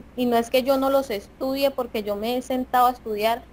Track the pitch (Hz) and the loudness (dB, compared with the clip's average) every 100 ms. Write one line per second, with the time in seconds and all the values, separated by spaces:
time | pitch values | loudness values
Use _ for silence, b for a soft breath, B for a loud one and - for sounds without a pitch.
0 | - - 247 233 233 254 262 269 269 269 | -12 -2 2 2 2 0 2 2 2 2
1 | 269 202 - - 262 269 277 277 240 226 | 0 -8 -8 -8 -4 0 0 0 -6 -4
2 | 208 202 220 247 254 254 254 247 247 247 | -4 -4 -2 -4 -2 -4 0 2 2 0
3 | 226 208 220 233 - | -8 -2 0 -2 -6